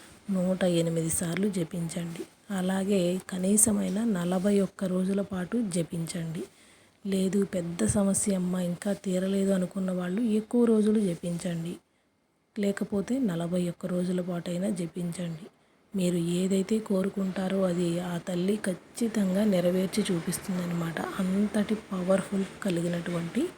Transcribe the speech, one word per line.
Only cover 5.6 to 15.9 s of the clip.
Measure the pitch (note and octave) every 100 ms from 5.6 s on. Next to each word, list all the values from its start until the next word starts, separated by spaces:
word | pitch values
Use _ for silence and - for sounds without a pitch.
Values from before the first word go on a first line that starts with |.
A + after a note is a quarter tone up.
| G#3+
జపించండి. | F3+ D#3+ E3+ E3 F3 E3 D#3+ F#4+ _ - - _ _ G3+
లేదు, | F#3+ F#3+ G3+ F#3+
పెద్ద | F#3 E3+ E3+ G#3+
సమస్య | G#3+ G3 F#3+ G#3 F#3+
అమ్మ, | F3+ F#3
ఇంకా | F3 E3+ G3+
తీరలేదు | G3 G3+ F3+ F#3+ G3 G3
అనుకున్న | F#3+ F3+ G3 F#3
వాళ్ళు | F3+ F3+ F#3+
ఎక్కువ | A#3+ G#3+ G#3+ A#3+ A#3
రోజులు | A3 G#3+ A3
జపించండి. | G3+ E3 F3 F3 F#3 E3+ E3 - _ _ _ _ _ _ _ -
లేకపోతే | G3+ G3 G3+ G3+ F#3+ C4
నలభై | A#3 E3+ E3+ F3+ F3
ఒక్క | E3+ F#3
రోజుల | F3+ F3+ F3+
పాటైనా | F3 F3 F3 F3 G3+
జపించండి. | F#3 E3+ F3+ F3 E3+ F3 D#3+ G3+ _ _ _ _